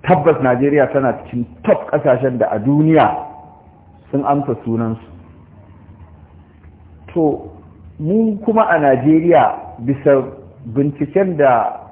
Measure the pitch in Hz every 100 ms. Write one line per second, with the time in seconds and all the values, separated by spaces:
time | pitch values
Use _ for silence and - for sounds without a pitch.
0 | - 175 156 135 131 123 143 147 127 143
1 | 131 110 - 123 117 - - 196 - 147
2 | 139 120 135 123 110 107 117 147 156 156
3 | 107 - - - - - - - - -
4 | - 139 139 143 139 113 117 113 113 113
5 | - - - - - - - - - -
6 | - - - - - _ - - - -
7 | - 175 156 131 - - - - - -
8 | 151 214 226 202 220 220 220 170 143 127
9 | 139 160 170 160 113 - - - 117 135
10 | 151 139 117 - - - 117 117 143 139
11 | 143 190 190 156 139 120 104 - -